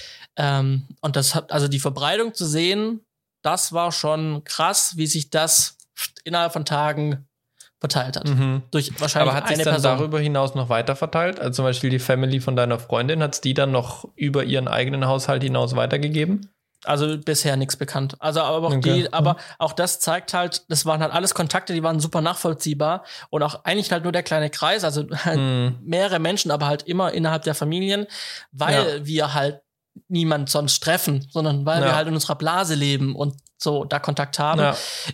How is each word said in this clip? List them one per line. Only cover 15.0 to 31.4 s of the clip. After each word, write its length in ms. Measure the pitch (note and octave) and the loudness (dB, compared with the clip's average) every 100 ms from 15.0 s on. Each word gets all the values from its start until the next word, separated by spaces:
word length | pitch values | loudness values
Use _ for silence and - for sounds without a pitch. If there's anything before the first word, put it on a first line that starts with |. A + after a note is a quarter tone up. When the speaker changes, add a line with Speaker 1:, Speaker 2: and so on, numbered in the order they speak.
| C3+ | 0
Speaker 2:
Haushalt 380 | C3+ C3 C3+ | 0 0 0
hinaus 320 | C3+ B2+ A#2+ B2 | 2 0 0 0
weitergegeben? 720 | B2 C#3+ D3 D3+ D#3 G3+ G3+ _ _ _ - | 0 0 0 0 0 -2 -4 _ _ _ -2
Speaker 1:
Also 300 | D3 D3+ D3+ | 0 0 -2
bisher 400 | D3+ D3 D#3 C3+ | -2 0 2 0
nichts 180 | C3+ - | 0 -4
bekannt. 400 | C#3 C#3 C3+ - | -4 -4 -4 -4
Also, 220 | D#3 D#3 | -2 0
aber 260 | C#3+ D#3+ E3 | 0 0 0
auch 60 | |
Speaker 2:
Okay. 300 | C#3 B2 C3+ | 2 4 2
Speaker 1:
die, 100 | - | 2
aber 200 | E3 D3+ | 2 2
Speaker 2:
Mhm. 40 | E3+ - - | 2 -4 -4
Speaker 1:
auch 140 | D#3 | -4
das 260 | D#3 F3+ - | 0 -2 0
zeigt 340 | - E3+ F3+ | 0 -2 -2
halt, 300 | F3+ F3 - - | -2 -2 -4 -2
das 160 | D3+ D#3+ | -2 0
waren 160 | D#3 | 0
halt 100 | D#3+ | 0
alles 200 | E3+ F#3 | 0 0
Kontakte, 400 | - E3+ F#3 - | 0 0 0 -2
die 100 | E3+ | -2
waren 160 | D#3+ D#3+ | 0 0
super 220 | D#3 E3+ | 0 0
nachvollziehbar 840 | D#3 D3+ F3 D3+ - D3 D3+ F#3 - - - | 0 0 -2 -2 -4 0 0 0 -6 -18 -6
und 140 | D3+ | -2
auch 200 | D3 - - | -2 -2 -2
eigentlich 260 | G3 G3+ | -2 0
halt 120 | F3 | -2
nur 80 | E3+ | 0
der 120 | F3 | -2
kleine 260 | - D#3 D3+ | 0 0 0
Kreis, 340 | - D#3 G#3 | -2 0 0
also 220 | E3+ D3 D3 D3+ | 0 -2 -4 -4
halt 140 | F3+ D#3+ | 0 2
Speaker 2:
Mhm. 400 | C3+ B2+ B2 B2 | 2 2 0 -2
Speaker 1:
mehrere 360 | - E3+ G3 F3+ | -2 0 2 2
Menschen, 320 | D#3+ G3+ E3+ | 0 0 0
aber 160 | D3 D3 | 0 0
halt 160 | D3 | -2
immer 280 | - F3 F3+ | -2 0 0
innerhalb 300 | - E3 D#3+ | 2 0 0
der 120 | D#3+ D3+ | -2 -2
Familien, 520 | D3+ E3+ G3 G3+ G#3 - - - - | -2 -2 0 -2 -2 -10 -12 -14 -16
weil 220 | C3+ D3 C#3+ E3 D3 | -2 2 4 2 -2
Speaker 2:
Ja. 60 | D3 | -2
Speaker 1:
wir 280 | D#3 D3 | 0 0
halt 280 | C#3+ C#3 C#3+ _ _ _ - _ | 0 0 -2 _ _ _ -20 _
niemand 400 | F3+ D#3+ D3+ C3+ | 0 2 0 0
sonst 320 | D3+ D3 - | 0 0 0
treffen, 420 | D#3+ F3+ - C#3+ C#3 | 2 0 2 -2 -2
sondern 340 | E3 | -2